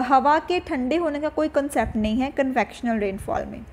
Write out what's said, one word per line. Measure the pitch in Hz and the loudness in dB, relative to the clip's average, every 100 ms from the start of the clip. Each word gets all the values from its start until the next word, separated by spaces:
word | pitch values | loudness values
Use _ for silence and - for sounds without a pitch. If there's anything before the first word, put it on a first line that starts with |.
| 254 | 8
हवा | 269 269 311 | 4 6 4
के | 311 359 | 2 -2
ठंडे | 349 294 254 320 | -2 -4 0 0
होने | 330 285 | 0 -2
का | 302 | -4
कोई | 302 311 | 0 0
concept | 302 285 269 220 220 | 0 0 0 0 0
नहीं | 214 226 | 0 0
है | 269 | -2
convectional | - 269 254 202 - 233 226 | 0 0 0 -2 -2 -2 0
rainfall | 202 196 - - - | -2 -4 -4 -4 -4
में, | - - | -10 -16